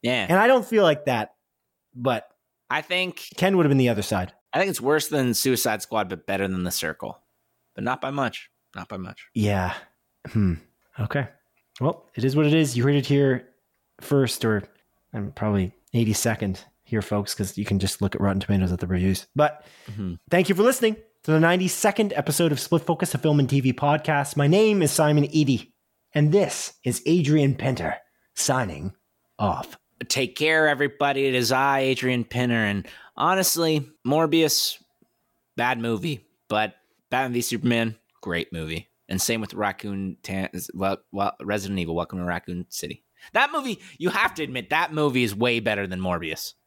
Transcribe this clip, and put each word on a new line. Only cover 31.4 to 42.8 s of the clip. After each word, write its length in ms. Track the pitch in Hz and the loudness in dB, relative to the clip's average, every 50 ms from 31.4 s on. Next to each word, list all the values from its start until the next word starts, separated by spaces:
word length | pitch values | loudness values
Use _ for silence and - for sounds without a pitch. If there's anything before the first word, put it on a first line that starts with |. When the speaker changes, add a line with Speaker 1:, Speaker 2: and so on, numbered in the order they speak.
| 123 110 | 2 2
Speaker 1:
I, 300 | 135 127 135 139 139 139 | 2 2 2 2 2 2
Adrian 440 | 135 135 131 127 127 127 127 123 117 | 2 2 0 0 0 0 0 0 -2
Pinter, 300 | - - 123 123 123 120 | -4 -2 -2 0 0 0
and 300 | 117 110 101 101 101 92 - - - - - _ | 0 0 0 0 -2 -4 -8 -14 -20 -20 -20 _
honestly, 720 | - 135 165 185 190 185 180 - 165 170 160 156 156 135 - _ _ _ | -2 0 0 2 2 0 0 0 0 0 2 0 0 -2 -6 _ _ _
Morbius, 680 | 123 139 156 165 156 147 165 160 147 - - - - - - _ _ _ _ _ _ _ _ _ _ _ _ _ _ _ | 0 2 2 2 2 4 4 4 4 2 0 -2 -2 -6 -8 _ _ _ _ _ _ _ _ _ _ _ _ _ _ _
bad 220 | - 120 123 127 117 | -2 0 0 0 -2
movie, 480 | 117 117 113 104 92 165 147 107 _ _ _ _ _ _ | -2 -2 -2 -2 -2 -4 -6 -6 _ _ _ _ _ _
but 260 | 107 107 107 104 - _ _ _ _ _ _ _ | -2 -2 -2 -2 -6 _ _ _ _ _ _ _
Batman 220 | - 127 135 127 120 | -4 -2 -2 -2 -2
v 80 | 123 | -4
Superman, 560 | 117 - 123 113 - 123 120 117 113 113 110 _ _ _ _ _ | -4 -4 -6 -2 0 0 0 2 0 -2 -4 _ _ _ _ _
great 320 | - 98 87 85 82 - - | -8 -6 -4 -4 -4 -6 -8
movie. 360 | 82 80 78 80 80 - _ _ _ _ _ | -10 -8 -6 -8 -10 -10 _ _ _ _ _
And 120 | - 95 | -4 -4
same 200 | - - 117 113 | -2 -2 -2 -4
with 140 | 107 101 - | -4 -8 -6
Raccoon 640 | - 104 101 95 - - 104 101 98 98 95 87 _ _ | -4 -4 -4 -4 -6 -10 -10 -8 -6 -6 -8 -8 _ _
Tan-, 280 | - 95 95 95 - - 90 - - - | -8 -6 -6 -6 -6 -8 -10 -12 -12 -8
well, 260 | 90 95 95 98 - _ _ | -4 -2 -2 -2 -4 _ _
well, 240 | - 98 101 101 - _ - | -6 -4 -4 -4 -4 _ -6
Resident 380 | 95 104 107 95 98 98 95 | -4 -4 -4 -4 -4 -4 -4
Evil, 160 | 87 80 82 | -4 -2 -4
Welcome 240 | 85 87 - - 92 | -4 -4 -4 -6 -6
to 40 | 90 | -4
Raccoon 420 | 87 87 85 - - 90 87 90 _ | -4 -4 -6 -6 -8 -10 -10 -10 _
City. 340 | - - | -12 -12